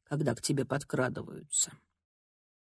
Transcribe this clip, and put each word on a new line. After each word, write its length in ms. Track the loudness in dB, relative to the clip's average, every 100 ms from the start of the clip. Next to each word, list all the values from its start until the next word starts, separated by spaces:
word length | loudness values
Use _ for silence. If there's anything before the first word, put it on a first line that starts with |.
когда 300 | -4 0 2
к 80 | 2
тебе 220 | 2 0
подкрадываются? 1080 | 2 -2 0 0 0 -2 -8 -12 -2 0 0 -2 _ _ _ _ _ _ _ _